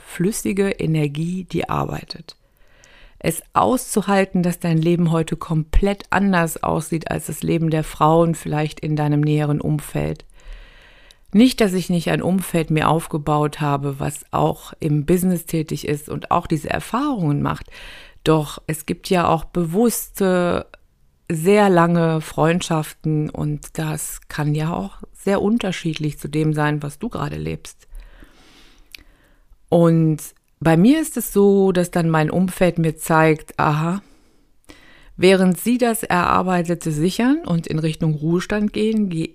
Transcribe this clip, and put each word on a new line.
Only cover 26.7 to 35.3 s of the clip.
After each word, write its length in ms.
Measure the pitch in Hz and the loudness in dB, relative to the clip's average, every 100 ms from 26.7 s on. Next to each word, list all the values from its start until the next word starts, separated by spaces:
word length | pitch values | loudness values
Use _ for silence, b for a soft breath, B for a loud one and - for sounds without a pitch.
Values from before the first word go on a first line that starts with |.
| 151 | -2
was 160 | 147 - | -6 -8
du 100 | 233 | -8
gerade 300 | - 147 151 | -6 -6 -6
lebst. 500 | 156 - - - - b b b b b b b b b b b b b b b b b - | -6 -8 -10 -20 -20 b b b b b b b b b b b b b b b b b 0
Und 480 | 170 170 165 160 156 - - _ - | 4 6 4 2 0 -6 -20 _ -4
bei 160 | 170 165 | 2 6
mir 240 | 208 311 | 6 4
ist 180 | 302 - | 2 -4
es 140 | - | -2
so, 400 | 202 202 196 190 | 4 4 6 4
dass 200 | 180 175 | 2 0
dann 180 | 175 165 | 0 2
mein 220 | 160 156 | 2 2
Umfeld 480 | - 185 - 180 165 | 2 0 2 2 2
mir 180 | 160 151 | 0 -2
zeigt, 600 | - 160 160 151 - - | 0 4 4 2 -2 -2
aha, 420 | 143 147 165 190 - b b b _ _ - B B B B - | 0 2 0 -4 -8 b b b _ _ -20 B B B B 2
während 440 | 180 | 4